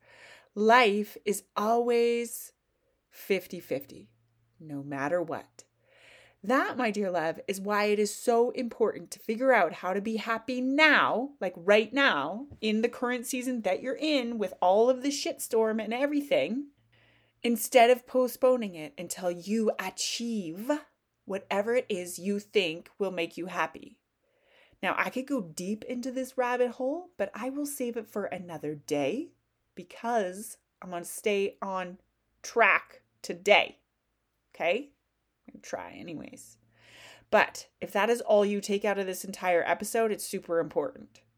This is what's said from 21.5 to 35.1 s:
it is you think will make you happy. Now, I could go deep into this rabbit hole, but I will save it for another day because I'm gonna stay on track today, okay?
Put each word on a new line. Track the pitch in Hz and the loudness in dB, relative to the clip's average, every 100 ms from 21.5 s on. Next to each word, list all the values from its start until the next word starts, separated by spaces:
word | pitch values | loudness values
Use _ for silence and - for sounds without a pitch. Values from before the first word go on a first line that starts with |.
| 196 208 | -2 0
it | 247 - | 0 0
is | 190 175 - | -6 -6 -6
you | 185 202 | -2 -4
think | - 208 175 165 - _ | 0 0 0 -4 -14 _
will | 190 | -4
make | 180 170 - | -2 -6 -6
you | |
happy. | 175 180 160 - - _ _ _ _ _ _ _ _ _ | -8 -4 -4 -6 -20 _ _ _ _ _ _ _ _ _
Now, | 190 - | -2 0
I | 185 | 0
could | 247 262 | -2 -4
go | 277 | -4
deep | 170 156 180 214 | -4 -8 -6 -6
into | - 247 254 | -6 -8 -6
this | 254 254 - | -6 -6 -4
rabbit | 240 247 247 | -2 0 0
hole, | - 262 320 359 - | 0 -4 -4 -10 -6
but | 196 | -6
I | 202 254 | -4 -6
will | 277 285 | -6 -6
save | - 240 226 | -4 -4 -6
it | 220 | -8
for | 214 | -6
another | 196 185 175 156 151 | -6 -8 -10 -8 -8
day | 151 - 147 139 220 339 _ _ _ _ | -8 -4 0 0 -2 -8 _ _ _ _
because | - - - 233 233 185 185 220 - _ _ | -18 -18 -8 -2 0 -2 -6 -14 -18 _ _
I'm | 180 | -10
gonna | 175 | -10
stay | 170 - 214 202 196 - | -8 -4 0 0 -2 -4
on | 196 190 180 185 _ _ _ _ | -8 -6 -8 -12 _ _ _ _
track | - 233 202 170 - - _ _ | -4 6 6 6 0 -20 _ _
today, | - 170 190 185 - - _ _ _ _ _ _ _ | -12 -4 6 6 6 -6 _ _ _ _ _ _ _
okay? | - 165 208 285 _ _ | -2 0 0 -4 _ _